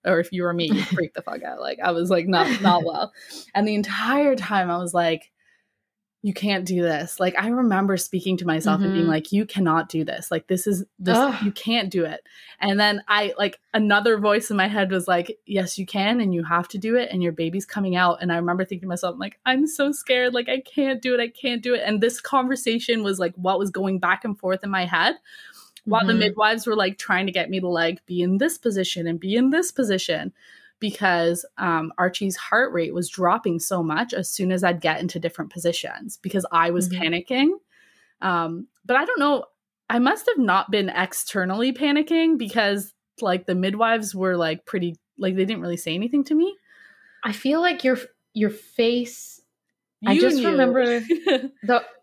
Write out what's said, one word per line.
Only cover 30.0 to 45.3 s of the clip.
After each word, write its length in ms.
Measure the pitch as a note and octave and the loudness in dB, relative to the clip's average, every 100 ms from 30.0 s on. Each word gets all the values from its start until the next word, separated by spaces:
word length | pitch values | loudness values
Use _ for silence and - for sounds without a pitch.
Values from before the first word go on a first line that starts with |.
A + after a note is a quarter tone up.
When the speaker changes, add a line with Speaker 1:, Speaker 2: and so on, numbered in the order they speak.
| - D#3 F3+ _ - - - - | 0 -4 -6 _ -20 -20 -20 -8
Speaker 1:
Because, 680 | G#3+ - G3 F3 E3+ F3 - - | -6 0 2 2 2 0 -6 -6
um, 340 | F3+ E3 D#3+ - | -2 -2 -2 -2
Archie's 360 | F3+ - G3 - | -2 0 -4 -4
heart 360 | - A3 C4+ | -2 0 2
rate 200 | F3 E3 | 0 -2
was 140 | F3 F3 | -4 -6
dropping 500 | F#3 F3 G#3+ F#3+ E3+ | 0 2 2 0 -2
so 240 | - F#3 | -2 -2
much 300 | D#3+ D#3+ A#3+ | 0 -2 -2
as 160 | - F3 | -4 -6
soon 220 | - F#3 | -2 0
as 120 | F#3 | 2
I'd 180 | F3+ F3 | 2 0
get 180 | D#3+ D#3 | -2 -2
into 180 | F3+ E3+ | -4 -4
different 320 | E3 - D#3 | -6 -6 -10
positions 640 | F3 E3+ E3+ - - A3 - | -2 -2 -2 -8 -10 -12 -10
because 220 | F#3 G3 F3+ | -4 -4 0
I 200 | E3+ E3+ | 2 2
was 160 | F3 F3+ | 2 0
Speaker 2:
Mm-hmm. 100 | F3+ | -2
Speaker 1:
panicking. 480 | E3 E3+ F3 B3+ D4+ G4 _ _ _ _ _ - | -2 -2 -2 2 2 2 _ _ _ _ _ -6
Um, 460 | F#3 F3 E3 E3+ B3 _ - | -2 0 -2 -6 -12 _ 0
but 100 | B3 | 2
I 80 | E4 | 2
don't 140 | A#4 | 0
know, 260 | C#4+ C4 - _ _ _ - | 2 0 -4 _ _ _ -2
I 100 | A#3+ | 2
must 280 | B3+ G#4 - | 2 2 0
have 120 | F4 | 2
not 320 | G#3 F#3 - | 4 2 2
been 180 | G#3 F#3+ | 0 0
externally 840 | - F#3 - - G3 F#3 G3+ C4 | -2 -4 -4 -4 -2 -2 0 -2
panicking 640 | B3 D4 D4 D4+ E4 E4 C#4 | 0 2 2 2 2 4 2
because, 560 | G#3+ A#3 G3+ G3+ G3+ _ _ - | 0 0 2 0 -6 _ _ -4
like, 240 | G3+ F#3 F#3 | -2 0 0
the 80 | F3+ | 0
midwives 600 | F#3+ G#3 A3+ A3+ G3+ F#3 | 0 2 2 2 -2 -2
were, 220 | F#3 F3 | -2 0
like, 280 | D#3+ E3 - | -2 -4 -6
pretty, 320 | F#3 F3 D#3+ _ - | -4 -4 -6 _ -4
like, 180 | F#3+ | -2